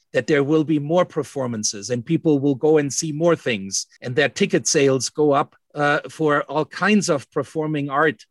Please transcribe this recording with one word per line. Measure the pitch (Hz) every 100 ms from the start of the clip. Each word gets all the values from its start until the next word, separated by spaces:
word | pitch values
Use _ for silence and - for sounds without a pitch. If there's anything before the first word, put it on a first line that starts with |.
| _
that | 135 113
there | 147
will | 139 160
be | 147 151
more | 143 175 175
performances | - 135 139 127 117 107 104 101
and | 123 117
people | 165 165 143
will | 143 135
go | 151 156
and | 143
see | - 165
more | 147 170 160
things | 139 110 98 95 - _
and | 127 131
that | 139 -
ticket | 202 180 -
sales | 160 139 135 120
go | - 151
up, | 143 147 _ _ 147
uh, | 147 147 139
for | - 156 147
all | 143 139 151
kinds | - 185 214 165
of | 147 -
performing | - 131 160 156 151 143
art | 139 160 - _